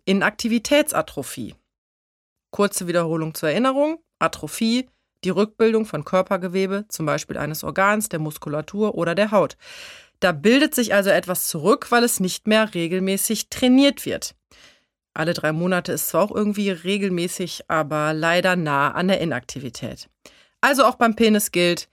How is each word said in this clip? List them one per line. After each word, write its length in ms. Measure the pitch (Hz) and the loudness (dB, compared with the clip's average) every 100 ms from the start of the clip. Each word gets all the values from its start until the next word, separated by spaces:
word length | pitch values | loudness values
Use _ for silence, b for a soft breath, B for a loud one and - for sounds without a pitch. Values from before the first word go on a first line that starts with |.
| - | 0
Inaktivitätsatrophie. 1500 | 196 175 - 233 233 - 294 294 165 151 - 131 - 110 - _ _ _ _ _ _ _ _ _ | 0 0 -2 -2 -2 2 2 4 -2 -4 -8 -10 -12 -14 -16 _ _ _ _ _ _ _ _ _
Kurze 340 | - 202 - 175 | -2 -2 -2 -2
Wiederholung 480 | 170 165 165 160 | 0 0 -2 -4
zur 160 | - 160 | -4 -2
Erinnerung: 540 | 165 262 269 302 320 _ _ | 2 0 2 0 -2 _ _
Atrophie, 680 | 165 - 147 - 226 247 254 _ _ _ | -4 -4 -12 -2 0 0 -4 _ _ _
die 80 | 185 | -2
Rückbildung 540 | 180 214 - 226 220 220 | 0 -2 2 2 2 -2
von 200 | 151 - | -8 -2
Körpergewebe, 800 | 185 190 190 180 185 190 196 214 | -2 0 -4 -2 -2 -2 -4 -8
zum 180 | - 156 | -6 -2
Beispiel 300 | 147 - - | -2 -4 -6
eines 260 | 147 156 | -6 -6
Organs, 460 | 156 151 196 214 214 | -6 0 2 2 -2
der 100 | 165 | -4
Muskulatur 760 | 156 151 156 147 151 202 214 | -6 -8 -6 -6 -6 -2 -2
oder 220 | 160 165 170 | 0 -2 0
der 160 | 214 | 2
Haut. 260 | 208 147 - B B B B B _ | 2 2 -4 B B B B B _
Da 120 | 185 | 0
bildet 440 | 156 190 262 302 247 | 2 4 4 4 0
sich 180 | 220 | 2
also 160 | 202 196 | 2 4
etwas 380 | 170 180 180 - | 2 0 -4 -4
zurück, 400 | 160 165 277 - | -2 2 0 2
weil 140 | 240 | 2
es 160 | 240 - | 2 0
nicht 260 | 185 - 214 | -2 -2 0
mehr 300 | 214 214 175 | 2 2 -2
regelmäßig 760 | 165 185 190 196 - 214 - | -2 -2 -2 -2 -2 -4 -6
trainiert 560 | - 254 254 277 277 - | 0 4 6 6 2 -6
wird. 300 | 82 - - _ b b b b _ _ - | -6 -8 -14 _ b b b b _ _ -4
Alle 180 | 160 | -2
drei 180 | 170 151 | 0 -2
Monate 420 | 156 180 180 - | 0 0 0 -2
ist 160 | 147 - | -6 -2
zwar 120 | 165 | 0
auch 100 | 208 - | 0 0
irgendwie 340 | 208 208 196 | -2 0 -2
regelmäßig, 920 | 175 175 202 196 175 175 - 175 - - | -2 -4 -2 0 -2 -4 -4 -8 -8 -2
aber 460 | 160 147 151 151 | -2 0 -2 -2
leider 420 | 156 165 175 185 180 | 0 2 2 2 0
nah 360 | 156 139 143 | 0 2 2
an 160 | - 180 | 0 0
der 140 | 190 | 0
Inaktivität. 840 | 165 123 - 127 135 - 110 - - _ b b b b | 0 -4 -8 -12 -12 -10 -12 -12 -18 _ b b b b
Also 220 | 254 277 | 2 4
auch 120 | 262 - | 4 4
beim 200 | 233 220 | 2 4
Penis 360 | 226 208 - | 4 4 2
gilt, 380 | 175 175 175 - | 2 2 0 -6